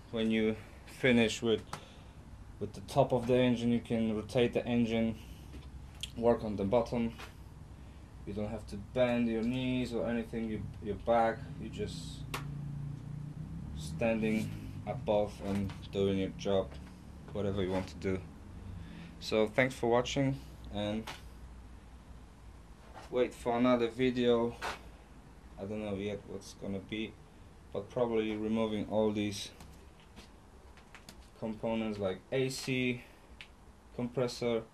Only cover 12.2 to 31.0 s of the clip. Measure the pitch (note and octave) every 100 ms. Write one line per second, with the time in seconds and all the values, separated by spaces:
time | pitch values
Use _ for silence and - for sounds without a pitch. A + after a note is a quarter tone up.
12.2 | - - - - - - - - - -
13.2 | - - - - - - - - A#2 A2+
14.2 | A2 G#2+ G#2 G#2 G#2 G2 G2+ G2+ - G#2
15.2 | G#2 - G2+ G2+ G2 - - G2+ G2 G2
16.2 | F#2+ - G2+ G2 F#2+ - - - - -
17.2 | - G2+ G2+ G2 F#2 F#2+ F#2+ - G2 F#2+
18.2 | - - - - - - - - - -
19.2 | - A2 G#2+ G#2+ C3 - A#2+ A#2+ B2 C#3+
20.2 | C3+ C3+ - - - G2+ G#2 G#2+ A2 -
21.2 | - - - - - - - - - -
22.2 | - - - - - - - - - B2
23.2 | A#2+ - B2 A#2+ B2+ B2 A#2 A2+ C3 B2
24.2 | A#2+ A#2+ A#2+ A#2 - - - - - -
25.2 | - - - - G2+ G#2+ G#2+ F#2+ G#2 G2+
26.2 | - F#2+ - - G2 G2 F#2+ A2 A2 -
27.2 | - - - - - G2 G2+ - A#2+ A2+
28.2 | A2 G#2+ G#2+ A2+ A2 G#2+ - G#2 A2 G#2
29.2 | G#2 G2+ - - - - - - - -
30.2 | - - - - - - - -